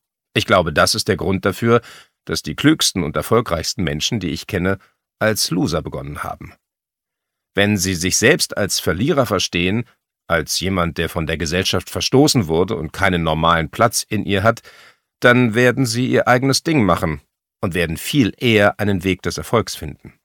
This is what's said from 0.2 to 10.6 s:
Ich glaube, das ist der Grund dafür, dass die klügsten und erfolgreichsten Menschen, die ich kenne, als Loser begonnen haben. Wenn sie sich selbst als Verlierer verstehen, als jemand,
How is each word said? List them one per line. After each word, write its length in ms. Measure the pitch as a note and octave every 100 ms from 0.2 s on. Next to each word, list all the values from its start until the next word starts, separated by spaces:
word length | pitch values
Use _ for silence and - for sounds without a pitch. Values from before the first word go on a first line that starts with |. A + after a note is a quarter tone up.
| _
Ich 120 | A#2 -
glaube, 280 | G2 E2
das 220 | D#2 F2+ -
ist 120 | -
der 100 | F2
Grund 280 | D#2+ F#2+ G2+
dafür, 360 | F2+ A#2 A#2 - - _ _ -
dass 160 | E2
die 140 | - -
klügsten 480 | C#3+ D#3 - F#2+
und 120 | D2+ D2+
erfolgreichsten 680 | - A2+ A2+ E2 - -
Menschen, 360 | E2+ D2+ - -
die 100 | F2
ich 180 | C2 -
kenne, 320 | F#2+ F#2 G2 _ _ _ _
als 320 | G#2+ G#2+ -
Loser 320 | F3 B2 D#2+
begonnen 400 | D#2 D2 C#2 C#2+
haben. 300 | - - - - _ _ _ _ _ _ _ _ _
Wenn 240 | - G2+ G#2
sie 160 | F2+
sich 240 | F2 F#2 -
selbst 400 | A2+ E3+ - -
als 220 | G2 -
Verlierer 480 | - D#2+ C#3 C#3+ A#2+
verstehen, 580 | F#2 - F2+ F2 A2 - _ _ _ -
als 320 | E2+ D2
jemand, 380 | -